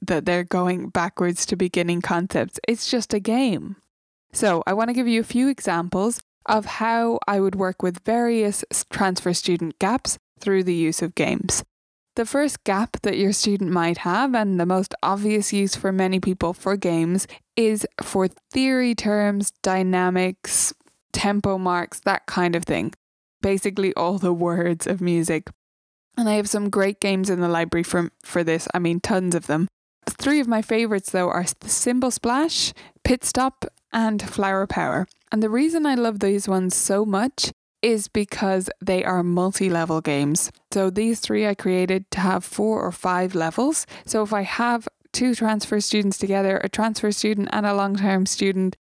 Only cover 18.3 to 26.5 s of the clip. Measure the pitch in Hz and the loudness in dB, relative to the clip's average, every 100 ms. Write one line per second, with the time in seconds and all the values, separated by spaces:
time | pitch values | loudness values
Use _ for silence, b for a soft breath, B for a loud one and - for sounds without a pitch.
18.3 | - _ - 262 262 247 226 214 208 208 | -2 _ -2 2 2 0 0 0 2 2
19.3 | 202 202 - 196 185 185 180 185 185 185 | 0 -2 -4 0 2 2 2 2 2 0
20.3 | 185 - - - - _ _ _ - 202 | -2 -4 -2 -2 -4 _ _ _ -2 0
21.3 | 202 202 190 185 180 - - - - - | 2 0 0 0 0 -2 -4 -2 -2 -2
22.3 | - 175 170 - 104 101 - _ _ _ | 0 0 0 0 -2 -4 -8 _ _ _
23.3 | _ 196 196 202 196 190 - 170 196 185 | _ 0 0 0 0 -2 0 0 0 0
24.3 | 170 175 175 175 165 - 196 175 170 165 | 0 0 0 0 0 -2 -2 0 2 2
25.3 | 160 - - _ _ _ _ _ - 226 | -2 -4 -16 _ _ _ _ _ -2 2
26.3 | 214 208 | 2 0